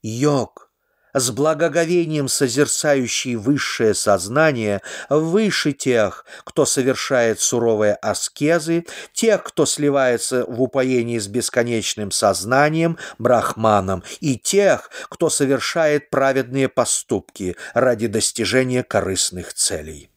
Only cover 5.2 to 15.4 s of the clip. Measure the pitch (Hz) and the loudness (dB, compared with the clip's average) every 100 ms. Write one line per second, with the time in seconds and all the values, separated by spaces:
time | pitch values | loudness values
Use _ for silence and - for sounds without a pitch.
5.2 | 165 196 214 - 151 139 131 120 104 - | 2 2 2 0 -2 -2 0 2 0 -4
6.2 | - - - - 139 - 131 123 - 131 | -18 -20 -6 0 0 2 0 -2 0 2
7.2 | 117 104 - 120 117 110 104 101 110 98 | 2 0 0 0 2 2 2 2 -2 -4
8.2 | - - 147 170 156 170 170 - - - | -6 -2 0 0 0 -2 -4 -16 -12 -2
9.2 | 226 202 - - 165 - 143 139 127 120 | 2 2 0 0 0 2 2 2 2 2
10.2 | - 127 123 117 127 135 131 127 117 117 | 0 -2 -2 -2 0 2 2 2 0 -4
11.2 | 101 113 - 131 120 113 - - 101 - | -4 -4 -2 0 0 -2 -4 -6 -4 0
12.2 | 107 92 98 131 151 160 165 165 - - | 2 2 0 2 2 2 0 -2 -12 -4
13.2 | 117 120 - - 110 104 95 92 - - | 2 2 0 0 2 2 2 -4 -6 -6
14.2 | 156 123 - 196 202 131 - - - - | -4 -2 0 4 4 2 -2 -18 -16 -2
15.2 | 160 - | -2 0